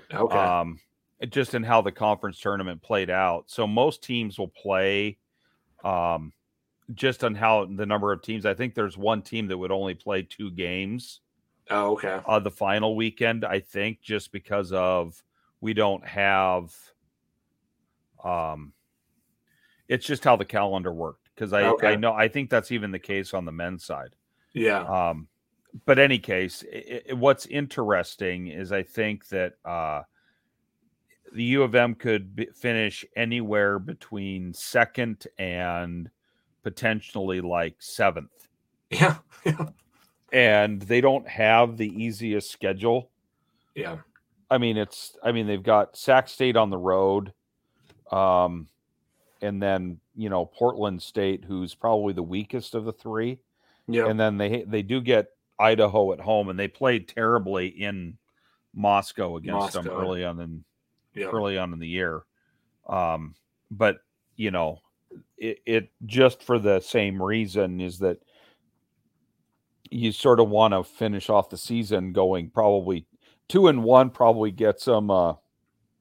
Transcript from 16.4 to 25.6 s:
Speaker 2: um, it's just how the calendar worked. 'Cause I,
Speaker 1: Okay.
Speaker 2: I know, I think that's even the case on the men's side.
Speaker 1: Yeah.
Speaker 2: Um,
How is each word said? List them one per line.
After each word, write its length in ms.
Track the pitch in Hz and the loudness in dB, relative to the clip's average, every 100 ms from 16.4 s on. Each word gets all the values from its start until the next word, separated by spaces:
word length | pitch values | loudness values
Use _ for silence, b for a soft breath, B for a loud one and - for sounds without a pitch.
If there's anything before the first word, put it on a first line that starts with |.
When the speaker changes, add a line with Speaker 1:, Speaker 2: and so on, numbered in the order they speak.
| 95 90 85 - - _ _ _ _ _ _ _ _ _ _ _ _ _ | 2 0 -4 -16 -20 _ _ _ _ _ _ _ _ _ _ _ _ _
Speaker 2:
um, 500 | 90 87 80 78 71 _ _ _ _ _ _ _ _ _ _ _ - | -6 -4 -4 -8 -14 _ _ _ _ _ _ _ _ _ _ _ -6
it's 180 | 123 - | -4 -4
just 180 | 143 | 0
how 120 | 147 117 | 4 4
the 80 | |
calendar 480 | 101 107 101 95 90 | 2 -2 -2 -2 -4
worked. 280 | 82 80 - _ - | -6 -8 -12 _ -12
'Cause 160 | 107 | -2
I, 120 | 101 | 0
Speaker 1:
Okay. 240 | 104 117 107 | 2 2 2
Speaker 2:
I 40 | 107 | 2
know, 160 | 117 | 0
I 160 | 110 110 | 2 0
think 200 | 143 131 | 0 -2
that's 220 | 117 - | 0 0
even 200 | 120 104 | -4 -6
the 60 | 92 | -8
case 360 | - 98 92 | -6 -6 -4
on 100 | 95 | -6
the 60 | 85 | -6
men's 320 | 80 87 92 | -8 -8 -10
side. 300 | - 73 67 _ _ _ _ | -10 -10 -12 _ _ _ _
Speaker 1:
Yeah. 300 | - 113 117 | -2 0 0
Speaker 2:
Um, 440 | 90 92 87 78 78 _ _ _ | -2 -2 -2 -4 -10 _ _ _